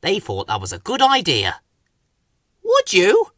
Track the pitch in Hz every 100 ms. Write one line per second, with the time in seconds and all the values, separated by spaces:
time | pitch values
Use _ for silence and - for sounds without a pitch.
0 | 156 196 - 98 95 107 95 87 - 247
1 | 269 269 175 123 95 - _ _ _ _
2 | _ _ _ _ _ _ 440 508 523 370
3 | 359 415 453